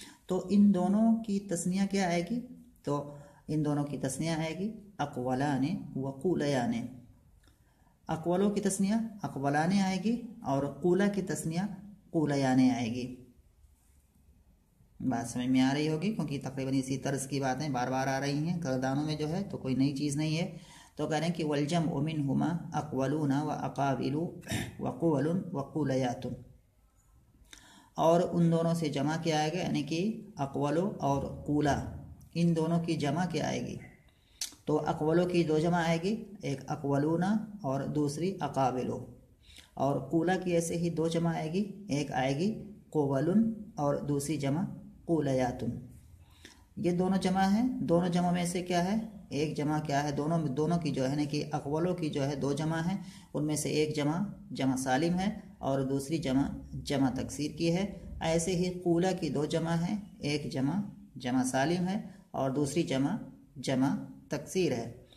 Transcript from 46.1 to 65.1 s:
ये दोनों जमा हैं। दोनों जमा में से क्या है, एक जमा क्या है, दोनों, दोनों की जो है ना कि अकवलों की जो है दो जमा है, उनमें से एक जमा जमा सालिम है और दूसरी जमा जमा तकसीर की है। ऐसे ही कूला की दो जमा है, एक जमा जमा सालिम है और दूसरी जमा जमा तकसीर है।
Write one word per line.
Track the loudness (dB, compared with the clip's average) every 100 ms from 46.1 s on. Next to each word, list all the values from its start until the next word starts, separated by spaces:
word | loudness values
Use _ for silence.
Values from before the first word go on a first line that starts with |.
| -20 -20 -20 -20 -20 -16 -2
ये | 0
दोनों | 2 2 2
जमा | 2 4
हैं। | 4 4 2 0 2
दोनों | 2 4
जमा | 2 2
में | 2 0
से | -2
क्या | 0 0
है, | 2 0 -2 -12 -8
एक | -2 -2 0
जमा | 0 0
क्या | 0 0
है, | 0
दोनों, | -2 0 0 0
दोनों | 0 0 2
की | 0
जो | 0
है | 0 0
ना | 0
कि | -2
अकवलों | -2 -4 -2 0 0 0
की | -2
जो | 0
है | -2 0
दो | -2 0
जमा | 0 0
है, | -2 -4 -8 -16 -8 -4
उनमें | -2 -2
से | 0
एक | 2 2 2
जमा | 0 0 -2 -6 -10
जमा | 0 0 2
सालिम | 2 2 2 2
है | 0 -2 -12 -6
और | 0 0 2
दूसरी | -2 0 -2
जमा | 2 2 2 -2 -10 -10
जमा | -2 2 2
तकसीर | 0 -6 -4 -4
की | 0 0
है। | 2 0 -6 -12 -4 2
ऐसे | 2 2
ही | 2 0 0
कूला | 2 4 4
की | 2 -2
दो | 0 0
जमा | 0 0
है, | 0 0 -4 -6 -6
एक | -2 -2 -2
जमा | -2 0 0 -4 -10 -16 -8
जमा | -2 0 2
सालिम | 2 2 2
है | 0 -2 -6 -16 -10
और | -2 0
दूसरी | 0 0 0 0
जमा | 0 0 -2 -6 -18 -20 -8
जमा | -2 2 2 0 -6 -14 -6
तकसीर | -6 -2 0 2
है। | 0 -6 -12 -20